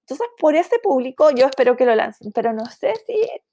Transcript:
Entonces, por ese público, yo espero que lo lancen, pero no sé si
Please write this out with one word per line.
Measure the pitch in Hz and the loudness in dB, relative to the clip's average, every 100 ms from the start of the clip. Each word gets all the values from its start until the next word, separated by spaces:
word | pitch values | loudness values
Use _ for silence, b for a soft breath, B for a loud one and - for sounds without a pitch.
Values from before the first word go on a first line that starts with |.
Entonces, | _ 285 466 _ | _ -10 -10 _
por | 311 302 | 2 2
ese | 349 466 | 2 0
público, | 427 262 254 254 302 | 0 0 -2 2 2
yo | 262 262 | 4 2
espero | 269 247 247 | 2 0 2
que | 247 | 2
lo | |
lancen, | 220 - - 208 | 2 -2 -8 -10
pero | 208 226 | -4 -4
no | 220 233 | -4 -8
sé | - - 453 - | -6 -4 -4 -4
si | 427 453 - _ | -4 -4 -6 _